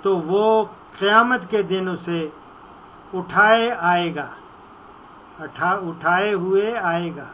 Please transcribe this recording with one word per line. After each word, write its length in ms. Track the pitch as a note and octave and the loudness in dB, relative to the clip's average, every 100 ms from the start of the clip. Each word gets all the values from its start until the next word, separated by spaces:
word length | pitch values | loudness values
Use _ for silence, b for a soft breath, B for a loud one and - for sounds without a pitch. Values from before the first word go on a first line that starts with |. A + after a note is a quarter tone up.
तो 140 | G3 F#3 | 0 0
वो 580 | D#3+ G3 G#3+ A3 G#3 - - - | 0 2 4 2 0 -8 -20 -4
क़यामत 480 | G3 A3 A#3+ B3 F3+ | 4 4 4 0 -2
के 120 | G#3+ | -2
दिन 260 | F3+ F#3+ F#3 | 0 -2 -2
उसे 440 | E3+ - E3+ D#3 - - - - - - - - | -6 -4 -4 -6 -10 -20 -20 -20 -20 -20 -20 -10
उठाए 560 | F#3 F3 F3+ G#3 A3+ A#3 | -10 -2 4 6 6 2
आएगा, 600 | A3+ E3+ F3 E3+ D3+ C#3 - - - - - - - - - - - | 0 0 0 0 -6 -10 -14 -20 -20 -20 -20 -20 -20 -20 -20 -20 -16
उठा-, 380 | D3+ - E3+ G3+ | -16 -4 -2 -2
उठाए 520 | F3+ - D#3+ F3+ G#3 | -4 -4 0 2 0
हुए 420 | G3 F3+ G3 G#3 | -2 2 2 0
आएगा। 540 | A#3 F3+ E3+ E3+ D#3+ C3+ | -2 -2 -2 -4 -10 -16